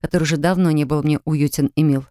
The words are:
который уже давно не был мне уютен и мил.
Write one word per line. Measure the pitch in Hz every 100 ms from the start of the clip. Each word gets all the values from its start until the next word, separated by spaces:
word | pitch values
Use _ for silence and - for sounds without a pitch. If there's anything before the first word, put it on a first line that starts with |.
который | - 180
уже | 160 156
давно | 165 185 180
не | 151
был | 143 151
мне | 147 151
уютен | - 156 143 - 139 -
и |
мил. | 156 135 135